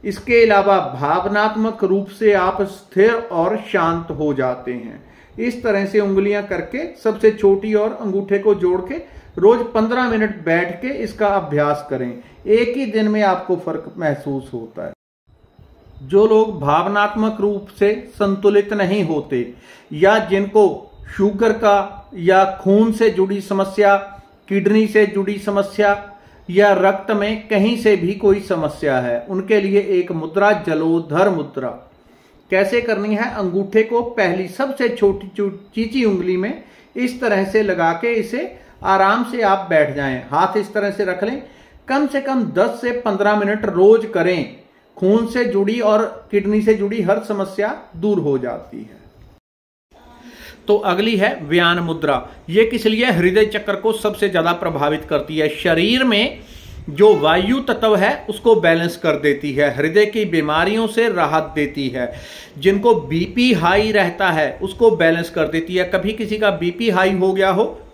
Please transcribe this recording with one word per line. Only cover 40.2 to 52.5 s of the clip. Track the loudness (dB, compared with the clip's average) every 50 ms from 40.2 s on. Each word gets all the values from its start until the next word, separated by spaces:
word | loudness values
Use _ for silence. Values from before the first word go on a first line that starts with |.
| -8 -4
हाथ | -2 0 0 0 0 -2
इस | -4 -2 -4
तरह | -4 -4 -4
से | -2 -4 -4
रख | -4 -2 -4 -4
लें। | -4 -4 -6 -10 -16 -20 _ _ _ _ -20 _ -4
कम | -2 0 0 0
से | -2 -4
कम | -4 -2 -2 -2 -2 -2
दस | 0 0 0 0 0 -4
से | -6 -4 -4 -4
पन्द्रह | -4 -4 -2 0 2 2 2
मिनट | 2 0 -2 -2 -2 -4
रोज | -4 0 4 6 6 6 6 4 -2 -2
करें, | -2 0 0 0 -2 -4 -8 -10 -20 -20 _ _ _ _ _ _ -2
खून | 0 2 2 2 0 -2
से | -2 -2 -2
जुड़ी | 0 0 -2 0 0 -2 0
और | 0 2 2 2 0 -2 -6 -12 -16 -4
किडनी | -2 -2 0 2 0 0
से | 2 2 2
जुड़ी | 2 0 -4 -2 -2
हर | 0 0 0 0 0
समस्या | -6 -4 -4 -4 -6 -4 -4 -4 -4 -4 -8 -14 -20 -14
दूर | -4 -2 0 0 0
हो | 0 0 -2 -2
जाती | -2 -6 -8 -8 -12 -14 -16 -16
है। | -16 -18 -20 -20 -20 -20 _ -20 -20 -20 -20 _ _ _ _ _ _ _ _ _ _ _ _ -20 -20 -20 -20 -20 -20 -20 -20 -20 -20 -20 -20 -20 -2 0
तो | 0 0 2
अगली | 0 -2 0 0 0 2 2
है | 2 0 0 -2 -6
व्यान | 0 0 2 4 2 2 0
मुद्रा। | -2 -4 -6 -4 -2 -2 -2 -2 -4 -8 -20 -20 -14
ये | -2